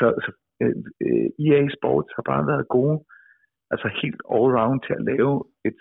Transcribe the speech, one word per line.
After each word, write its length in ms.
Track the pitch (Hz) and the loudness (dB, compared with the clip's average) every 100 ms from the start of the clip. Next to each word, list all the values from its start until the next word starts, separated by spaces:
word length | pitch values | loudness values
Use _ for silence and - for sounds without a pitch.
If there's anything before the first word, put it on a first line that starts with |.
så, 60 | 117 - | 2 0
så, 60 | - - _ - | -4 -12 _ -4
øh, 100 | 123 - - - | -2 -2 -6 -6
øh, 220 | - 58 - - | 0 0 0 0
E 20 | 151 143 | 4 4
A 20 | 143 - | 2 -2
Sports 340 | 127 143 - - | 0 0 -2 -6
har 60 | - | -4
bare 120 | 69 73 | -2 0
været 200 | 143 - 127 | -2 0 0
gode. 200 | 139 156 - - _ _ _ _ - | 2 0 -6 -20 _ _ _ _ -8
Altså, 160 | - 110 - | -4 -4 -4
helt 180 | - - - | -6 -6 -2
all 160 | 113 131 123 | 2 4 4
round 200 | 113 135 - | 2 0 -2
til 80 | - | -4
at 80 | 113 | -2
lave 200 | 135 139 139 - _ 110 | -2 0 -2 -6 _ -6
et 100 | - | -6